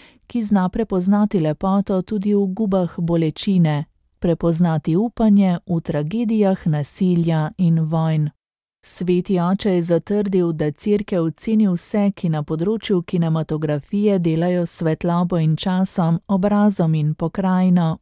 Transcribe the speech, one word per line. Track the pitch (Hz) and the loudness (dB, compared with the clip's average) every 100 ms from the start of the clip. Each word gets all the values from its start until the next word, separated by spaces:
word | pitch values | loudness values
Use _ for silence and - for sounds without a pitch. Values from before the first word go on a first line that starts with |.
| - _ _ | -20 _ _
ki | 240 | -6
zna | 208 202 185 | 0 0 0
prepoznati | 233 220 185 185 208 214 196 | -2 -2 -2 2 2 2 0
lepoto | 156 151 190 196 202 185 | 0 -2 0 0 0 -2
tudi | - 214 202 | -2 -4 0
v | 202 196 | 0 0
gubah | 190 214 190 175 - | -2 0 0 -2 -4
bolečine, | 165 170 160 - - 185 156 147 156 _ _ _ | -2 0 0 -2 -2 2 2 0 -6 _ _ _
prepoznati | 175 160 170 160 175 160 - 165 | -2 0 0 2 2 0 0 0
upanje | 226 - 220 202 190 175 - | -2 0 4 4 4 0 -2
v | 165 | -6
tragedijah | - 151 151 220 226 220 196 190 165 | -2 -4 -4 -4 -2 2 2 0 0
nasilja | 151 139 - 185 175 170 160 156 - | -2 -4 -2 0 2 2 0 -2 0
in | 175 165 | 2 2
vojn. | 156 165 160 156 151 _ _ _ _ _ - | 0 0 0 0 -2 _ _ _ _ _ -14
Sveti | - 180 180 180 185 | -8 0 0 0 0
oče | 170 196 214 | 0 0 0
je | 180 | 0
zatrdil, | 170 165 - 208 202 185 170 | 2 0 0 -2 0 0 0
da | 156 151 | 0 -4
Cerkev | - 208 208 208 185 165 - | -4 -2 -2 0 -2 -2 -4
ceni | - 220 208 | -2 2 2
vse, | 175 - 214 202 - | 0 -2 0 0 -2
ki | 175 | -2
na | 156 | -2
področju | 147 156 180 220 - 185 | -2 -4 -2 -2 0 -2
kinematografije | 170 175 165 160 156 156 151 147 - 202 208 190 | 0 -2 0 0 -2 -4 -2 -4 -4 -2 2 2
delajo | 170 160 175 180 170 | 0 0 0 0 -2
s | - | -2
svetlobo | 160 156 175 175 180 175 | -2 -2 -2 0 0 0
in | 156 156 | 0 0
časom, | 196 185 190 - 165 165 - | -2 0 0 0 0 0 0
obrazom | 190 202 208 208 196 165 160 | 0 2 4 2 2 0 2
in | 151 | 0
pokrajino, | 156 165 - 190 185 185 180 160 160 | -2 -4 -2 0 2 4 4 2 -2